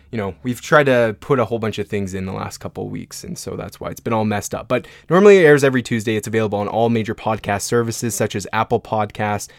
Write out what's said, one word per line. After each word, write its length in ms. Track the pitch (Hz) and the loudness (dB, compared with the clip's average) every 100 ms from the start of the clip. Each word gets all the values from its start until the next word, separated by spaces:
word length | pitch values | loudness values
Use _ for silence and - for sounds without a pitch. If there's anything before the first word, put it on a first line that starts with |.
| _ | _
you 40 | 117 | -6
know, 200 | 98 90 | -6 -6
we've 160 | 127 117 | -8 -8
tried 240 | - 151 | 2 4
to 320 | 135 123 117 101 | 6 4 2 -2
put 220 | - 135 | -2 0
a 40 | |
whole 140 | 110 117 | 0 -2
bunch 220 | 107 101 | -4 -4
of 80 | 101 | -6
things 260 | 104 98 | -6 -6
in 100 | 95 | -6
the 80 | 95 | -8
last 260 | 101 104 - | -8 -10 -12
couple 260 | - - | -14 -10
of 80 | 104 | -10
weeks, 320 | 101 90 - | -10 -12 -16
and 120 | - - | -14 -12
so 200 | - - | -10 -10
that's 240 | 92 - | -12 -12
why 100 | - | -12
it's 80 | - | -10
been 140 | - | -4
all 120 | 113 | -2
messed 300 | 107 104 - | 0 -2 -6
up. 140 | - - | -10 -4
But 180 | 127 - - _ | -4 -4 -18 _
normally 280 | 170 208 196 | 6 8 8
it 60 | |
airs 200 | 156 147 | 8 8
every 180 | 135 127 | 6 2
Tuesday. 320 | 117 117 107 | 0 -2 0
It's 140 | 110 107 | -2 -2
available 320 | 110 110 101 | -2 0 -2
on 80 | 101 | -2
all 200 | 110 117 | 0 2
major 280 | 117 107 107 | 2 -2 -4
podcast 460 | - 107 - 101 | -4 -4 -2 -4
services 520 | - 120 117 110 120 | 0 0 0 -4 -6
such 220 | - 110 104 | -2 -4 -4
as 100 | 90 | -4
Apple 280 | 110 110 113 | -4 0 -2
Podcasts, 680 | - 110 104 - 107 104 - | -2 -4 -4 -4 -4 -4 -8